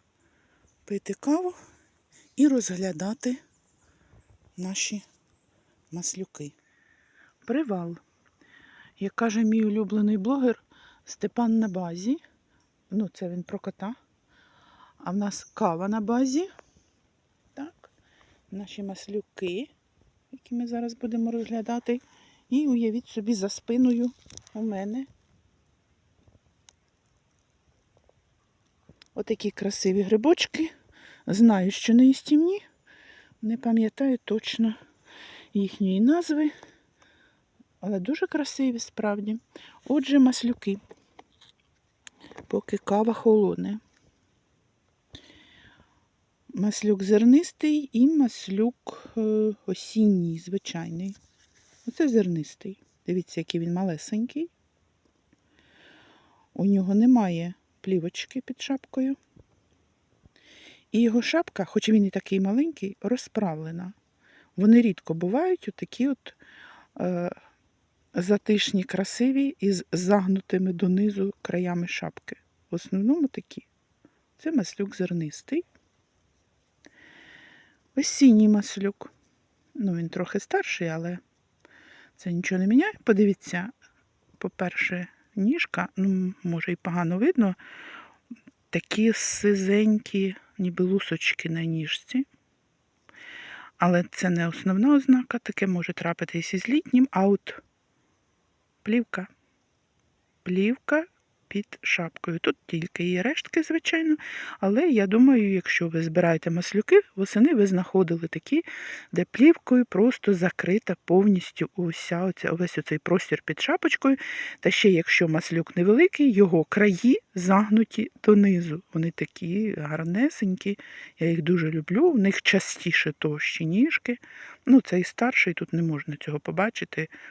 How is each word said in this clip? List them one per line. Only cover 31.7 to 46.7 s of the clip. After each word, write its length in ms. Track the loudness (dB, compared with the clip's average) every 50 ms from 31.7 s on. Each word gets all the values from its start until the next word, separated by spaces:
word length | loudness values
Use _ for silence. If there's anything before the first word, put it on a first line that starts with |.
що 240 | -4 -4 0 2 6
не 120 | 6 6
їстівні. 560 | 6 6 2 0 0 2 2 4 2 0 -4 -6 _ _ _ _ _ -20 _ _ -20 -20 -20 -20 _ _ _ -6
Не 140 | -6 -4
пам'ятаю 640 | -4 -2 0 2 2 2 0 0 -2 -2 0 0 -2 _
точно 500 | -4 -4 -4 -4 -4 -4 -2 -2 -2 -2 -4 -12 _ _ _ _ _ -20 -20 -20 -20 -20 -20 -14 -6 -4
їхньої 460 | -2 -2 -2 -4 -2 -2 0 2 4
назви. 500 | 4 4 4 2 2 0 0 0 0 -2 -2 -6 -16 -20 _ _ _ _ _ _ _ _ _ _ _ _ _ _ _ _ _ _ _ _ _ _
Але 200 | -8 -6 -4 -4
дуже 260 | -4 -4 -4 -4 -4
красиві, 520 | -4 -4 -4 -6 -6 -6 -4 -2 -2 -2 -4
справді. 600 | -8 -12 -10 -6 -4 -4 -4 -4 -6 -6 -8 -8 -10 _ -20 -20 -20 -20 -20 _ -6
Отже, 340 | -4 -2 -2 0 2 4 6
маслюки. 600 | 6 6 4 2 -2 -4 -4 -4 -4 -6 -6 -6 -8 -16 -20 _ _ _ _ -20 -20 _ _ _ _ -20 _ _ _ _ _ _ _ _ _ _ _ -20 -20 _ -20 -20 -20 -20 -10
Поки 300 | -6 -6 -6 -4 -6 -8
кава 360 | -8 -4 -2 -2 0 0 0 -2
холоне. 640 | 0 2 4 4 4 4 2 -2 -4 -6 -6 -8 -8 -12 _ _ _ _ _ _ _ _ _ _ _ _ _ _ _ _ _ _ _ _ _ _ _ _ _ -20 -20 -20 -20 -20 -20 _ _ _ _ -20 -20 _ _ _ _ _ _ _ _ _ _ _ _ _ _ _ -14 -8
Маслюк 480 | -4 -2 -2